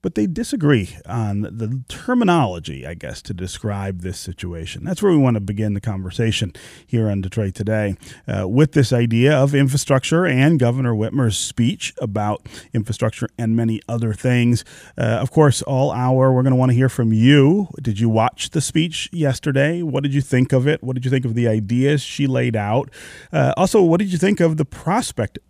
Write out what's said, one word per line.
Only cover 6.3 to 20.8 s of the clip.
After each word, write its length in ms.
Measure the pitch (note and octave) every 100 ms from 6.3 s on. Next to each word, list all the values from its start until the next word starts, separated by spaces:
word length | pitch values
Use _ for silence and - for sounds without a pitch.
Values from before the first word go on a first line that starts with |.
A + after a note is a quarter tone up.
| - G2 - - -
here 240 | _ A#2 G#2+
on 100 | G2
Detroit 360 | F#2 A2+ G2+
Today, 420 | - G#2 A2 G#2 F#2+ - - -
uh, 200 | G2 F#2+
with 240 | A#2+ D3+
this 220 | D3+ A#2+
idea 420 | B2 A#2+ A2+ C3+
of 180 | C3+ C#3
infrastructure 720 | C#3+ C3+ C#3 - C3+ - E3
and 320 | F#3 B2+ C#3+ E3
Governor 360 | A#2+ B2+ B2
Whitmer's 440 | A2 A2 C#3+ A#2 F#2+
speech 560 | - - A#2 A2 - -
about 480 | A2+ G#2 G#2 G#2 - - -
infrastructure 560 | A#2 G#2+ G#2+ A2+ - A#2 -
and 200 | A2+ A2+
many 240 | A2+ A2 -
other 240 | A#2 A2+
things. 500 | G2+ B2+ B2 A#2+ A#2+ - - - -
Uh, 40 |
of 300 | G#2+ A2 C3
course, 320 | D#3+ D3 -
all 280 | - C3 C#3
hour, 400 | G#2+ B2+ C3 C3
we're 120 | B2+
gonna 120 | C3
wanna 180 | B2+ B2+
hear 140 | A#2+ C3
from 240 | - A#2
you. 560 | A2 A#2+ D3 C#3 G3 F#3+ -
Did 180 | C3 G2+
you 80 | A#2
watch 440 | A2 A#2 - -
the 100 | D#3+
speech 480 | - D#3 E3 - -
yesterday? 680 | F3 D3 B2 D3+ C3+ C#3+ F3
What 220 | E3 C3+
did 100 | C#3
you 80 | C#3
think 320 | C3+ B2+ B2+
of 120 | C3
it? 160 | C3+ D#3